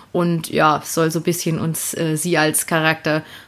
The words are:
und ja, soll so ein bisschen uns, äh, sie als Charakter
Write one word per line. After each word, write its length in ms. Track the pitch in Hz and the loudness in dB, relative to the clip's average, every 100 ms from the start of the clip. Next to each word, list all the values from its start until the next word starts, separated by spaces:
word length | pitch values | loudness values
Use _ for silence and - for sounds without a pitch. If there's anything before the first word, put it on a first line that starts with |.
| - | -4
und 360 | 175 175 165 - | 0 2 0 0
ja, 320 | - 156 143 | 2 4 2
soll 280 | - 165 160 | -2 -2 0
so 100 | 165 | 0
ein 20 | |
bisschen 360 | 170 170 170 160 | -2 -2 -2 -2
uns, 320 | 165 156 - | -2 -4 -6
äh, 220 | - 165 156 | -2 -2 -2
sie 220 | 175 160 | 0 2
als 280 | 156 160 - | 2 0 0
Charakter 560 | 165 160 160 160 156 - - | 0 2 0 0 -2 -4 -16